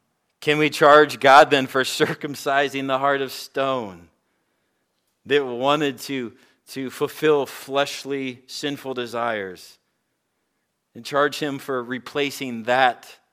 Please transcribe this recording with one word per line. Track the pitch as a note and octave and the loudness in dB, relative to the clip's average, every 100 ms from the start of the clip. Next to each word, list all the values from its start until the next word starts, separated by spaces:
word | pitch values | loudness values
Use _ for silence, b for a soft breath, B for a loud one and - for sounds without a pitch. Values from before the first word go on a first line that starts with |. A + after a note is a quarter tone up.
| _ _ _ _ | _ _ _ _
Can | - D3+ | -2 0
we | D3+ | 0
charge | - D3+ D3 D3+ B2 | 4 8 8 8 4
God | C#3+ C3+ D3+ | 6 8 8
then | C#3 C3 | 4 0
for | C3+ | -2
circumcising | B2+ - D3 D#3+ D3+ C3+ D3 C#3 C#3+ C3+ C3+ | -2 -2 -2 -2 -10 -8 -2 0 0 -4 -4
the | C3 | -2
heart | C#3 C#3 | 0 0
of | C3+ | -4
stone | - - - C3+ C3 G#2+ F2+ E2+ _ _ _ _ _ _ _ _ _ _ _ - | -10 -12 -4 -4 -4 -6 -14 -20 _ _ _ _ _ _ _ _ _ _ _ -2
that | C#3 | -2
wanted | C3 A#2+ C3+ D3 D3 A#2+ | 0 -4 0 0 0 -6
to, | - C#3 A#2 - b b _ | -8 -8 -8 -12 b b _
to | - C3 | -12 -10
fulfill | - C#3+ - D3+ D3 C3 | -6 -6 -2 2 2 0
fleshly, | - - C3+ C#3 - C3+ C#3 C3 B2 - | -8 -6 -2 -2 -4 -8 -8 -8 -12 -16
sinful | - D3 C#3+ C3+ | -10 -8 -8 -10
desires, | B2 A#2+ A#2 A#2+ A2 F#2+ F2+ - _ _ _ _ _ _ _ _ _ _ _ _ - | -8 -6 -4 -4 -4 -8 -12 -20 _ _ _ _ _ _ _ _ _ _ _ _ -20
and | |
charge | A#2 C#3+ D3 C3+ | -6 0 0 0
him | D3 C#3 | -6 -8
for | - C3 | -6 -8
replacing | A#2+ B2+ - D3 C#3+ - C3+ A#2 | -6 -10 -8 -4 -4 -6 -10 -8
that | A2+ B2+ C3 A2+ - - _ | -2 4 4 2 -12 -20 _